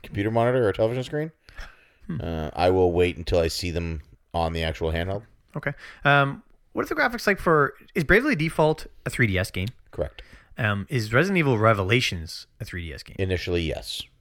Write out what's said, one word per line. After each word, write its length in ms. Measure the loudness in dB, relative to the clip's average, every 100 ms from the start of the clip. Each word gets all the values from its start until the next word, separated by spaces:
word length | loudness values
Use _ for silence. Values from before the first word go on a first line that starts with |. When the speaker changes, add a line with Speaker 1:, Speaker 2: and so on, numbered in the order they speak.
Speaker 1:
computer 280 | -10 -4 0
monitor 320 | 2 2 2 2
or 40 |
a 40 |
television 300 | 2 0 0
screen. 280 | -6 -6 -6 -10 -20 -18 -18 -20 _ _ -10
Speaker 2:
Hmm. 140 | -8
Speaker 1:
Uh, 280 | -6 -6 -6
I 160 | 2 4
will 220 | 6 4
wait 260 | 4 2 0
until 220 | -2 0
I 80 | 0
see 240 | -2 -4
them 300 | -4 -4 -6 -10 -20 _
on 200 | -4 -2
the 100 | -2
actual 280 | -4 -2 -2
handheld. 320 | -2 -2 -6 -10 _ _ -8
Speaker 2:
Okay. 160 | -8 -8 -16 -4 2
Um, 380 | 4 2 -2 _ _ _
what 120 | -6 -4
are 20 |
the 80 | 0
graphics 320 | 0 0 -2
like 100 | 0
for, 360 | 2 4 2 -2 -8 -4
is 100 | 4
Bravely 280 | 4 4
Default 540 | 0 0 2 2 2 -6 -10 -8
a 40 |
three 180 | 0 0
D 100 | 2
S 140 | -2
game? 160 | -4 -8 -10 _
Speaker 1:
Correct. 300 | -8 -8 -8 -20 -20 _ -4
Speaker 2:
Um, 300 | -2 -2 -2
is 220 | -4 2
Resident 260 | 2 4 2
Evil 200 | 2 4
Revelations 880 | 4 4 2 2 2 -4 -8 -14 -18 _
a 40 | -12
three 220 | -10 -10
D 60 |
S 100 | -12
game? 140 | -14 -6
Speaker 1:
Initially, 420 | -2 -2 0 0
yes. 380 | 0 -4 -8 -12 -12 _